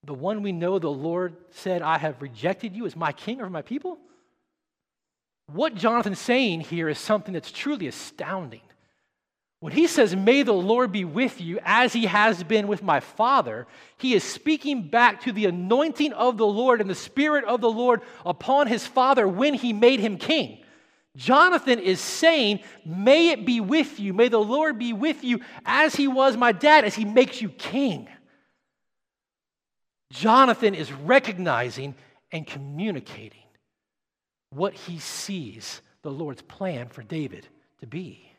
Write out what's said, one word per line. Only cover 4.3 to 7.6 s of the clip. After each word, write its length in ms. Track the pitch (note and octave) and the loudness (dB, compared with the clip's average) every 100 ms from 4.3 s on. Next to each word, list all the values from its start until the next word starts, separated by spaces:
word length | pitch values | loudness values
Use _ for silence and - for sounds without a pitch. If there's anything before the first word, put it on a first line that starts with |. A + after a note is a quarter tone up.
| _ _ _ _ _ _ _ _ _ _ _ _ | _ _ _ _ _ _ _ _ _ _ _ _
What 280 | D3+ D#4 | -4 -4
Jonathan's 440 | G#3 A3 A#3 A3 F#3+ | 0 0 0 -2 -6
saying 440 | - B3 A#3+ E3 | 0 0 0 -2
here 260 | D#3+ E3+ D#3+ | -6 -4 -4
is 100 | D3 | -6
something 360 | - G#3+ G3+ | -2 -2 -2
that's 160 | F3+ - | -10 -10
truly 360 | - | -10